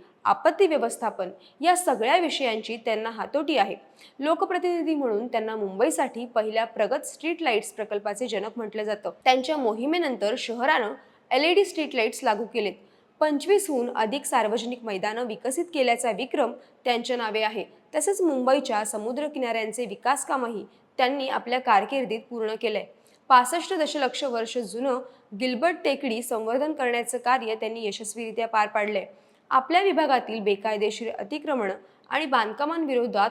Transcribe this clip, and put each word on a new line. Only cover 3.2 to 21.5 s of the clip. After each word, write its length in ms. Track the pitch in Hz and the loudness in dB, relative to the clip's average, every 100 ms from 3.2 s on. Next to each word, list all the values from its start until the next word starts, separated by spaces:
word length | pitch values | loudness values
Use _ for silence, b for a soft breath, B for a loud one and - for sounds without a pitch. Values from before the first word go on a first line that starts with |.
| 196 285 302 269 | -2 -2 2 2
आहे. 200 | 202 170 - B B - | 2 -2 -14 B B -4
लोकप्रतिनिधी 760 | 285 330 381 359 359 349 311 | 0 2 2 0 0 0 0
म्हणून 340 | 302 254 208 240 | 0 0 0 0
त्यांना 280 | 226 220 220 | -2 -2 -2
मुंबईसाठी 680 | 196 190 285 220 175 233 240 | -4 2 2 2 -2 -4 -2
पहिल्या 380 | 233 214 220 | -2 0 -2
प्रगत 420 | 226 - 202 294 - | -2 0 0 0 -4
स्ट्रीट 360 | - 311 330 | -6 -6 -2
लाईट्स 280 | 294 220 214 | 0 0 -2
प्रकल्पाचे 580 | - 208 208 208 202 254 | -8 -6 -4 -4 -4 -4
जनक 220 | 208 214 240 | -4 -4 -6
म्हटलं 260 | 214 220 | -6 -4
जातं. 280 | 214 208 175 - | -4 -4 -6 2
त्यांच्या 320 | 262 262 262 302 | 4 4 2 0
मोहिमेनंतर 800 | 233 214 269 349 302 214 208 254 | 0 0 0 0 0 -2 -2 -2
शहरानं 560 | - 233 269 311 214 269 b b _ | -4 -2 2 2 0 -6 b b _
एलईडी 340 | 254 320 359 | 2 4 4
स्ट्रीट 300 | 370 330 294 | 4 -2 -2
लाईट्स 300 | 247 226 - | 0 -2 0
लागू 200 | 254 208 226 | 0 0 -2
केलेत. 180 | 233 202 - b b b _ | -2 -4 -6 b b b _
पंचवीसहून 760 | 302 285 339 403 392 262 240 - | 0 2 4 2 4 -2 0 0
अधिक 280 | 220 277 | -2 -2
सार्वजनिक 600 | - 247 220 226 233 247 | 0 2 2 0 -4 -8
मैदानं 400 | 226 190 208 226 | -6 -4 -2 -2
विकसित 400 | 247 220 247 269 339 | -6 -4 -4 -2 -2
केल्याचा 360 | 294 247 233 247 | 2 2 2 0
विक्रम 420 | 202 262 - 240 - B B | -2 -2 0 0 -2 B B
त्यांच्या 320 | 254 233 240 240 | -2 0 0 -2
नावे 260 | 220 214 | -2 0
आहे. 220 | 214 220 175 b _ | -2 -2 -8 b _
तसेच 260 | 302 349 392 | -2 0 2
मुंबईच्या 640 | 339 262 254 269 262 214 | 2 2 4 4 2 -2
समुद्र 420 | 214 214 220 262 294 | -2 -4 -6 -4 -6
किनाऱ्यांचे 580 | 285 240 226 220 214 | -4 -2 -2 -4 -4
विकास 420 | 226 202 247 277 - | -6 -2 0 0 -2
कामही 400 | 269 233 214 208 b b - | -2 -2 -6 -10 b b 0
त्यांनी 300 | 254 285 262 | 2 2 -2
आपल्या 320 | - 233 | -4 -2